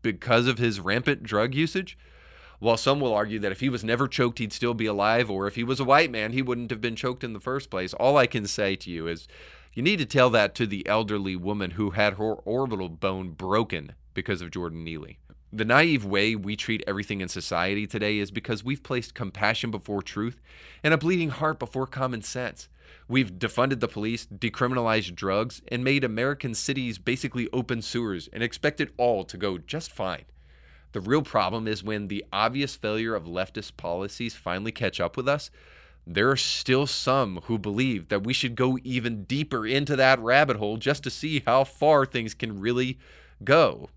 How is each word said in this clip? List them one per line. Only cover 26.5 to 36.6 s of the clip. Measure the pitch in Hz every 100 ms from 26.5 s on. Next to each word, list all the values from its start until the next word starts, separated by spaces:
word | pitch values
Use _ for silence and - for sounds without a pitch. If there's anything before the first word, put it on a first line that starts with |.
cities | 110 - 135 123 98
basically | - 127 131 123 117
open | 127 117 117
sewers | 107 120 117 90 -
and | -
expect | 117 - 151 147
it | 135 -
all | 123 104 85
to | 90
go | 101 90
just | - 151 -
fine. | - 95 85 - - - - - - -
The | 104
real | 95 147
problem | 147 113 92 110 110
is | 107
when | 98 107 101
the | 101 -
obvious | 98 113 131 139 -
failure | 107 107 113
of | 107 82
leftist | 87 95 - - -
policies | 85 87 101 - 117 -
finally | - 90 110
catch | - 107 -
up | 85 -
with | 127
us, | 147 - - - - - - -
there | 87 120
are | 135
still | - -